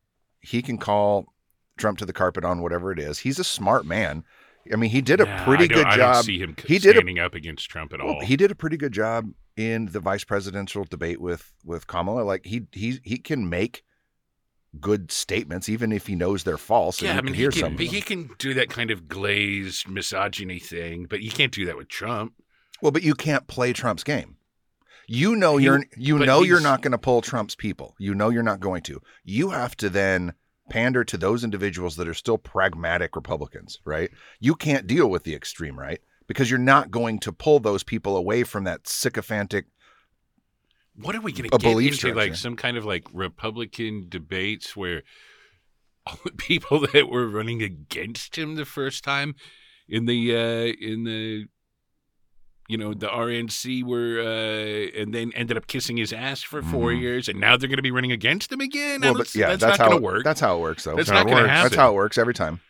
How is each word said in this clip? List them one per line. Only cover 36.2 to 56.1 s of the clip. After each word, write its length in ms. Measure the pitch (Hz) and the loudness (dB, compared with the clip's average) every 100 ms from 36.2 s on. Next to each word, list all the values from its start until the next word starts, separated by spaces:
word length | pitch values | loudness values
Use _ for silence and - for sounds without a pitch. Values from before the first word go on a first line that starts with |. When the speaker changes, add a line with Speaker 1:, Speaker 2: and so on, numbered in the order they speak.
| - | -6
Speaker 1:
because 220 | - 127 | -2 0
you're 100 | 127 | 2
not 320 | 127 135 113 | 4 4 4
going 280 | 117 117 110 | -2 -2 -4
to 120 | - | -6
pull 300 | 87 - 147 | -4 4 4
those 220 | 110 98 | 4 -2
people 340 | - 110 98 98 | -2 -6 -2 -2
away 260 | 90 113 | 0 0
from 220 | 120 104 95 | 0 -4 -6
that 200 | 82 - | -6 -6
sycophantic 800 | - 123 110 - 107 101 101 - _ _ _ _ _ _ _ _ _ _ _ _ - | -4 -4 -4 -6 -4 -4 -4 -6 _ _ _ _ _ _ _ _ _ _ _ _ -14
Speaker 2:
What 200 | 120 214 | -10 -6
are 60 | |
we 100 | 214 | -6
gonna 160 | 135 117 | -6 0
Speaker 1:
a 40 | 127 | 4
Speaker 2:
get 40 | |
Speaker 1:
belief 320 | 117 113 135 | 4 4 4
Speaker 2:
into, 140 | 143 127 113 | 2 0 0
like, 0 | 104 | 0
Speaker 1:
structure. 20 | 87 | -2
Speaker 2:
some 200 | 120 120 | -8 -6
kind 180 | 131 120 | -4 -4
of, 80 | |
like, 240 | 104 90 - | -4 -6 -6
Republican 920 | 87 92 - 110 110 117 - 110 107 90 | -8 -8 -6 -8 -8 -10 -8 -8 -8 -10
debates 640 | 87 76 92 98 107 - - | -12 -8 -6 -4 -6 -10 -10
where 280 | 92 82 - - - _ _ _ _ _ _ _ - | -6 -6 -10 -20 -20 _ _ _ _ _ _ _ -16
all 140 | - - | -12 -12
the 60 | |
people 480 | - - 175 - 151 139 | -8 -2 -2 2 2 4
<laughs> 60 | |
that 140 | 147 - | 4 4
were 180 | 123 120 | 2 -2
running 340 | 104 110 117 | -2 -4 -4
against 760 | 107 82 73 - 92 113 - - | -6 -8 -12 -10 -8 -10 -12 -8
him 180 | 156 156 | -8 -6
the 100 | 147 | -8
first 380 | - 135 - - | -6 -6 -6 -4
time 300 | 139 143 143 - - _ _ - | -4 -4 -8 -16 -20 _ _ -6
in 180 | 113 117 | -2 0
the, 300 | 120 117 117 | 2 2 2
uh, 380 | 117 117 117 - | 0 0 -2 -4
in 220 | 107 110 | -6 -6
the, 420 | 113 110 110 107 104 _ _ _ _ _ _ _ _ _ - _ - | -6 -6 -6 -8 -10 _ _ _ _ _ _ _ _ _ -20 _ -8
you 100 | 110 | -6
know, 160 | 107 | -4
the 160 | 104 107 | -6 -4
R 200 | 117 117 | -2 -2
N 180 | 120 117 | -2 -4
C 360 | - 127 127 | -6 -6 -4
were, 360 | 123 120 120 117 | -2 -2 0 -2
uh, 800 | 113 113 110 107 107 104 101 - | -2 -2 -2 -4 -4 -4 -4 -4
and 140 | 107 | -6
then 180 | 113 117 113 | -4 -4 -4
ended 200 | 117 117 | 0 0
up 120 | - | 0
kissing 280 | 135 - 120 | -6 -4 -2
his 140 | 107 | -4